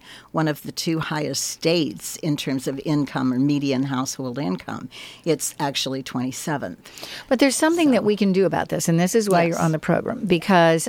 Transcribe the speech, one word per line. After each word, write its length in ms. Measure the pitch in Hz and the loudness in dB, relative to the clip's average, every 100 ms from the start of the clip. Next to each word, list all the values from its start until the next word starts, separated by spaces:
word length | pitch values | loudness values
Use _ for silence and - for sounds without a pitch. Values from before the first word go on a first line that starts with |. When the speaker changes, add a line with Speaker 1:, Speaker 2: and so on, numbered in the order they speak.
| - - - | -10 -20 -6
Speaker 1:
one 160 | 160 160 | 0 0
of 140 | 147 | -2
the 80 | - | -6
two 280 | - - 160 | -6 -2 -2
highest 440 | 156 156 151 135 | -2 -4 -4 -4
states 720 | - - 160 175 143 - - - | -6 -2 0 2 0 -4 -10 -6
in 200 | 170 147 | -2 -2
terms 300 | - 135 135 | -2 -4 -4
of 120 | 135 - | -6 -2
income 480 | 147 139 151 127 | 0 0 -2 -2
or 60 | 127 | 2
median 440 | 143 143 139 127 | 2 2 0 0
household 560 | 139 127 135 - 127 123 | 0 -2 -4 -6 -8 -6
income. 500 | 165 185 - 107 - - - - 175 | -4 -4 -6 -12 -12 -18 -18 -8 -2
It's 280 | 147 - - | -2 -2 -4
actually 440 | 143 135 135 135 | -4 -2 -4 -6
twenty-seventh. 760 | 131 131 127 - - 143 98 - - - - - - | -6 -6 -6 -6 -4 -4 -6 -10 -16 -18 -16 -14 -2
Speaker 2:
But 120 | 254 | 2
there's 160 | 277 - | 4 4
something 320 | 320 339 302 | 2 4 4
Speaker 1:
So 40 | |
Speaker 2:
that 100 | 233 | 4
we 120 | 208 208 | 2 2
can 160 | 202 | 2
do 120 | 185 180 | 4 2
about 240 | 160 - | 2 -2
this, 180 | 160 165 | -2 2
and 100 | 165 | 2
this 160 | 180 226 | 4 2
is 140 | 208 | 2
why 140 | 175 | 4
Speaker 1:
Yes. 60 | 170 | 2
Speaker 2:
you're 120 | 165 165 | 2 0
on 60 | |
the 60 | 156 | 0
program, 460 | - 175 - - 196 | 0 0 0 -4 0
because, 600 | 175 - 180 165 165 | 0 4 6 6 4